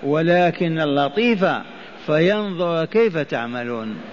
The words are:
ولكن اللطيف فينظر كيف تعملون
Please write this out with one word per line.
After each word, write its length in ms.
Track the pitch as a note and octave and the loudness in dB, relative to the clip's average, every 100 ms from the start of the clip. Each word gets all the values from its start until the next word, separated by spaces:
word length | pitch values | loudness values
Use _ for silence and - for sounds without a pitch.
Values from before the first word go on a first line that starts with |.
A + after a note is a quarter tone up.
ولكن 760 | C#3+ D3+ E3 F3 F3 E3 F3 D#3+ | 0 0 4 4 4 2 -2 0
اللطيف 640 | D#3 C#3+ C#3 E3+ A#3+ A3 F#3 B2+ F#2+ - - - - | 0 2 0 2 2 4 2 0 -6 -18 -18 -14 -2
فينظر 800 | D3+ F3 G#3+ G#3 F3 F3 E3 D#3+ | 2 4 2 -2 -2 -2 0 0
كيف 320 | A3 A3+ E3 | 2 2 0
تعملون 760 | F#3+ D3 A#2 B2 A#2+ A#2+ A2 G2 D#2+ | -4 -4 -4 -6 -6 -6 -6 -8 -12